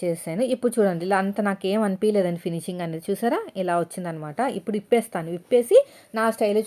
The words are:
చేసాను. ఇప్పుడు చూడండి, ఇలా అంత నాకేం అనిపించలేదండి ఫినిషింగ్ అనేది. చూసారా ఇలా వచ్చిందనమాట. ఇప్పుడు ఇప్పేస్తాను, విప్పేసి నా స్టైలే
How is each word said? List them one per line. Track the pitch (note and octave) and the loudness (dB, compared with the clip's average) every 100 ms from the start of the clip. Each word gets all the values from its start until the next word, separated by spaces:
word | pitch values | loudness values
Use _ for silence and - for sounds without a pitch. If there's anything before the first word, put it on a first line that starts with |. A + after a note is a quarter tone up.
చేసాను. | F3 E3 - E3 B3+ | -4 -4 -4 -2 -2
ఇప్పుడు | B3 A#3+ A#3 | 0 -2 2
చూడండి, | G3+ E3+ F3+ | 2 2 0
ఇలా | G3 | 0
అంత | G3 G3+ G#3 | 0 -2 -2
నాకేం | G3 F#3+ G#3 G#3+ | -2 -2 0 0
అనిపించలేదండి | F#3+ G#3+ G#3 F3+ E3+ | 0 2 2 2 0
ఫినిషింగ్ | F3+ E3 E3 F3+ | -4 -6 -6 -6
అనేది. | E3+ D#3+ E3 | -6 -6 -6
చూసారా | G3 A#3 E4+ A4 F#3+ | -2 0 -2 -4 -4
ఇలా | F3+ F3 | 0 0
వచ్చిందనమాట. | E3+ - F3 D#3+ D3+ D3 C4 G3 | -2 -6 -8 -8 -8 -4 -2 -2
ఇప్పుడు | - G#3 | -4 -4
ఇప్పేస్తాను, | - A#3 A3 F3+ D#3+ F3 | 2 0 0 -6 -6 -8
విప్పేసి | - B3 A#3+ A4+ C#5+ - - A3 | 2 2 6 6 6 -6 -10 -2
నా | A3+ A3 | 0 2
స్టైలే | G#3+ G#3 | 2 2